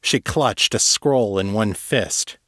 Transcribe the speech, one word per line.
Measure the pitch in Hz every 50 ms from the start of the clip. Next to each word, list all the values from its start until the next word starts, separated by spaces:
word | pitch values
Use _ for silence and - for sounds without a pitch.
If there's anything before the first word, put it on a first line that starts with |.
She | - - - 131
clutched | - - - 160 147 123 101 - - - -
a | 120
scroll | - - - - - 147 139 127 120 104 98 95
in | 95 98 98
one | 107 110 107 98
fist | - - - - 131 98 - - - - - - _ _